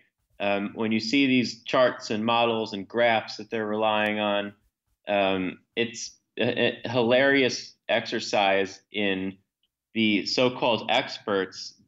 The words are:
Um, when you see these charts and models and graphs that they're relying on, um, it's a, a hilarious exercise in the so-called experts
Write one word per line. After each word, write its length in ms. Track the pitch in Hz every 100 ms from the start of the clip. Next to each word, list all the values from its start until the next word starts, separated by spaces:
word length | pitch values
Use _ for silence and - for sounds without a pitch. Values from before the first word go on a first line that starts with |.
| _ _ _ -
Um, 320 | 101 101 101
when 180 | - 110
you 80 | 110
see 260 | - 139 135
these 360 | 127 107 -
charts 460 | - 139 123 - -
and 140 | 107
models 500 | 113 117 117 113 110
and 120 | 98 90
graphs 500 | 113 120 110 - -
that 140 | 104
they're 160 | 113 107
relying 540 | 107 110 107 107 107
on, 320 | 104 101 101 101 _ _ _ _ -
um, 500 | 101 95 95 92 - _
it's 420 | - 117 - - - _ -
a, 420 | 117 - 117 -
a 40 | -
hilarious 840 | 123 117 127 139 139 127 120 - - -
exercise 920 | 110 110 117 - 104 98 98 95 - _
in 440 | 104 101 95 95 95 _ _ _ _ _
the 320 | 113 110 101 -
so-called 640 | - 127 131 135 110 -
experts 840 | 123 143 - - 98 92 - - -